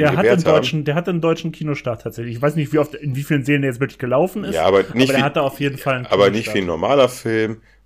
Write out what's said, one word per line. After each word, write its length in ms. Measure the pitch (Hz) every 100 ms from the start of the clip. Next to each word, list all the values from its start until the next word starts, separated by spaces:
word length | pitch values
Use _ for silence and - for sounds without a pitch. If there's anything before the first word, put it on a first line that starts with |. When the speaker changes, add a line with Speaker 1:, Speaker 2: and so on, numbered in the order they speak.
| 151
Speaker 1:
der 60 |
hat 60 | 143
Speaker 2:
gewehrt 160 | 190 190
Speaker 1:
einen 80 | 165
Speaker 2:
haben. 100 | 156
Speaker 1:
deutschen, 280 | - 156 147
der 80 |
hat 160 | 147 175
einen 120 | 175
deutschen 300 | 165 165 165
Kinostart 520 | - 151 143 123 113
tatsächlich. 320 | 117 - 120 117
Ich 60 |
weiß 140 | 143 160
nicht, 160 | 143
wie 60 | 151
oft, 160 | 143
in 220 | - 147 131
wie 80 |
vielen 200 | 143 151
Sälen 200 | 127 147
der 80 | 139
jetzt 80 | 120
wirklich 180 | 135 -
gelaufen 460 | 123 127 180 214
ist, 100 | -
Speaker 2:
Ja, 120 | 80 87
aber 160 | 98
nicht 80 | 95
Speaker 1:
aber 140 | 120 131
der 120 | 135
Speaker 2:
wie, 40 |
Speaker 1:
hatte 180 | 139 156
auf 180 | 139 -
jeden 180 | 143 131
Fall 160 | 139 127
einen 100 | 123
Speaker 2:
aber 240 | 98 98
nicht 140 | 104
Speaker 1:
Kinostart. 120 | 107 104
Speaker 2:
wie 40 |
ein 60 | 90
normaler 420 | 82 98 139 127
Film. 520 | - 113 113 110 113 _ _